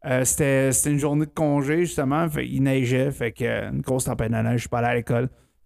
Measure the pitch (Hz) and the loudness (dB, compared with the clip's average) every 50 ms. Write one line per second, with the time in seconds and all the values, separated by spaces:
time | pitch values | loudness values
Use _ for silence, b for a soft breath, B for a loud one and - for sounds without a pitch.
0 | - 143 127 127 131 123 - - 151 139 135 135 135 135 127 - - 147 147 143 | -4 -2 0 0 2 0 0 0 2 2 4 2 2 2 2 2 2 2 0 2
1 | 143 147 143 151 151 147 - - 160 147 143 143 135 139 156 170 175 165 - - | 2 2 2 0 0 -2 -2 0 0 2 2 2 2 0 0 0 0 0 -2 -2
2 | 143 131 139 156 170 165 151 139 127 123 131 135 135 135 135 131 127 120 127 127 | 0 0 2 0 0 0 -2 -4 -4 -4 0 0 2 2 2 2 2 2 2 2
3 | 131 143 139 - 123 113 - - 120 117 113 107 104 107 123 139 139 - 127 131 | 2 0 -2 -2 -4 -6 -4 -2 -2 -2 -2 -2 -4 -4 -6 -6 -4 -2 -2 -2
4 | 127 135 120 - 117 110 117 110 113 117 120 120 - - - 120 117 120 123 120 | 0 -2 -2 -2 -2 0 0 0 0 0 0 -2 -2 -2 -2 -2 0 0 0 -2
5 | 120 - 123 117 127 135 b b b b b b b | 0 0 0 0 0 -2 b b b b b b b